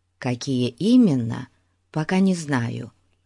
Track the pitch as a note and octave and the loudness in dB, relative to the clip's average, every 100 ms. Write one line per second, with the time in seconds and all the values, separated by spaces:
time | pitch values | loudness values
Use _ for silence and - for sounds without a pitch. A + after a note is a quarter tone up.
0 | _ _ B2+ A#2+ - B2+ B2 - F#3+ B3+ | _ _ -6 -6 -4 -2 -4 -2 4 6
1 | A3 C3 A2+ B2 - _ _ _ _ D#3 | 6 2 -2 -6 -12 _ _ _ _ -6
2 | D#3 F#3 F#3+ F3+ D3 C3+ A#2 A#2+ A#2 - | 0 2 2 0 -2 -2 -2 -6 -12 -18
3 | _ _ | _ _